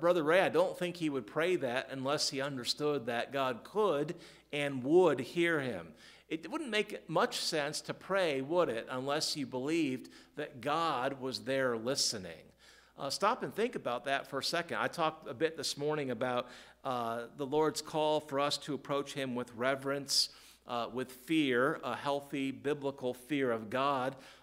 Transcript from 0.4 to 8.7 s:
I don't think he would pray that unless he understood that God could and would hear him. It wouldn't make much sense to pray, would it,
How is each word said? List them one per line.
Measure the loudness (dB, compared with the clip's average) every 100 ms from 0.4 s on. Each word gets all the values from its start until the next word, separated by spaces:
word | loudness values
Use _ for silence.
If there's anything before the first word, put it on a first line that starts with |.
I | 6
don't | 4 4 2
think | -4 -2
he | -2
would | -2 -2
pray | 0 2 2
that | 2 0 -2
unless | -4 0 0 0
he | -2
understood | -2 -2 -2 0 0 0 0
that | -2 0
God | 0 0 -2
could | -4 2 4 4 0 -6 -14 -20 _
and | -2 -2 -2
would | 6 8 8 6
hear | 0 0 2 2
him. | 0 -4 -8 -16 -20 -20 -8
It | -6 -4
wouldn't | -6 -2
make | -2 -2 -6 -2
much | 0 2 0
sense | -2 0 -2 -4
to | -6
pray, | -8 -2 2 2 2
would | 2 2
it, | 2